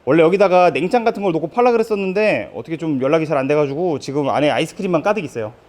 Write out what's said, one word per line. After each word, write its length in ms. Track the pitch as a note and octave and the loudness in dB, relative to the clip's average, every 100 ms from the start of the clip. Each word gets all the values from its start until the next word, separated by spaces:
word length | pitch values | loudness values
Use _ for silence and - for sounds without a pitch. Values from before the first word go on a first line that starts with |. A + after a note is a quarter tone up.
원래 180 | B2 E3 | 0 4
여기다가 480 | D#3+ F#3+ G3 F3+ F3 | 4 4 4 6 4
냉장 320 | C3+ F3 B3 | 2 0 0
같은 180 | A3+ A3 | 0 -2
걸 100 | G3 | -2
놓고 160 | D#3+ D#3+ | -2 -2
팔라 220 | A#3+ B3 | 0 2
그랬었는데 800 | A#3 A3 G3+ F#3+ F#3+ G#3+ C3+ F2 | 2 0 -2 -2 0 0 -2 -4
어떻게 220 | G2+ C#3+ D#3+ | -10 -10 -6
좀 240 | D#3+ C3+ | -4 -2
연락이 260 | C3 D#3+ D3+ | 0 0 0
잘 120 | D3 | -2
안 80 | C3+ | 0
돼가지고 520 | D3+ C#3+ C#3 F3+ C3+ | 0 0 -2 -4 -4
지금 280 | - C#3 C3+ | -4 -4 -2
안에 220 | A2+ D3 | 0 2
아이스크림만 520 | A#2+ D#3+ - F#3+ E3 | 0 -2 -6 -2 0
가득 220 | G3+ G#3 | 0 -2
있어요. 280 | D3 A#2+ G#2+ - | -6 -8 -10 -12